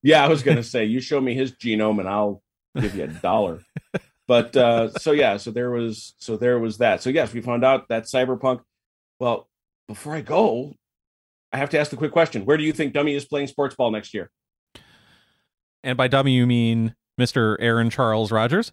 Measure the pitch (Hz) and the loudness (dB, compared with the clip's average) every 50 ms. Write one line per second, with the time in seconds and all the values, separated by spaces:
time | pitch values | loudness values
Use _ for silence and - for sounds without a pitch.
0 | - 135 156 151 139 151 160 147 120 135 - 120 117 - - 123 110 107 117 127 | 6 6 6 6 6 4 2 2 4 2 2 2 0 -2 -4 -2 -2 0 -2 -4
1 | 127 - 151 139 131 127 117 131 135 131 127 _ - 120 110 107 107 107 107 104 | -4 -2 -2 -2 0 -2 -2 -2 -4 -6 -6 _ -4 -4 -2 0 0 0 0 -2
2 | 90 92 101 104 107 104 101 98 _ _ _ _ _ _ _ - 113 101 95 101 | -2 -2 -2 0 -2 -2 -4 -6 _ _ _ _ _ _ _ -6 -6 -4 -4 -8
3 | 78 78 78 87 - 90 98 110 104 90 82 82 _ _ _ - _ _ - - | -10 -10 -10 -6 -2 0 0 0 0 -2 -4 -10 _ _ _ -16 _ _ -10 -10
4 | _ _ _ _ _ - 123 120 113 120 - 135 123 117 117 117 113 110 - - | _ _ _ _ _ 2 2 2 2 2 2 4 4 4 4 2 0 -2 -4 -6
5 | - 160 147 147 139 113 101 101 - 123 107 123 123 123 123 120 117 113 107 110 | -2 0 2 2 2 2 0 -2 -6 -8 -6 -6 -4 -4 -4 -4 -4 -4 -6 -10
6 | - - _ _ - - 113 107 123 123 123 120 113 113 107 104 120 113 98 92 | -14 -20 _ _ -10 -8 -6 -2 0 0 2 2 0 -4 -2 0 2 2 2 0
7 | - 127 135 160 139 110 117 120 110 123 120 120 123 131 135 131 - _ 117 113 | -2 -2 0 0 -2 -2 -4 -8 -6 -4 -2 2 4 4 4 2 0 _ -6 -6
8 | 110 - - 131 127 127 127 117 - 131 127 123 _ _ _ _ _ _ _ _ | -6 -4 -2 -2 0 -2 -4 -2 -2 -2 -2 -2 _ _ _ _ _ _ _ _
9 | _ _ _ _ 127 120 117 - - _ _ _ _ _ _ _ _ - 107 104 | _ _ _ _ -2 -2 -2 -4 -6 _ _ _ _ _ _ _ _ -20 -18 -16
10 | - 147 151 160 117 - 151 175 220 214 113 120 135 147 - _ _ _ _ _ | -12 -10 -10 -10 -8 -2 2 2 2 2 0 -2 -6 -10 -14 _ _ _ _ _
11 | _ _ _ _ _ _ _ _ _ _ - 131 139 143 - 151 147 147 - 117 | _ _ _ _ _ _ _ _ _ _ -6 -6 -4 0 0 0 0 -2 -4 -6
12 | 147 147 - 170 165 156 - 120 95 107 147 156 151 156 151 - 156 135 - 143 | -6 0 2 2 2 2 0 -6 0 2 0 2 2 -2 -2 -2 -4 -2 -2 -2
13 | 147 151 143 143 135 _ 147 143 143 135 - - 143 135 - - 127 117 110 107 | -2 0 -2 -4 -6 _ -6 -6 -6 -6 -4 -4 -4 -4 -2 -2 -2 0 0 -4
14 | 104 - - 104 87 - _ _ _ _ _ _ _ _ _ - _ _ _ _ | -8 -10 -10 -10 -12 -12 _ _ _ _ _ _ _ _ _ -20 _ _ _ _
15 | _ _ _ _ _ _ _ _ _ _ _ _ _ _ _ _ - 135 127 123 | _ _ _ _ _ _ _ _ _ _ _ _ _ _ _ _ -8 -6 -2 0
16 | 131 127 117 135 135 139 131 127 123 123 123 120 117 113 113 113 113 113 - _ | 0 2 2 2 4 4 4 4 4 4 4 2 2 2 2 0 0 -2 -4 _
17 | _ _ _ - 123 120 - 131 113 107 107 - - 117 113 117 113 117 - - | _ _ _ -2 -2 0 2 2 2 2 0 0 0 0 2 2 2 0 0 0
18 | 131 113 110 110 110 101 113 110 110 120 147 196 233 - | 0 2 2 0 0 0 0 0 0 2 0 0 -2 -4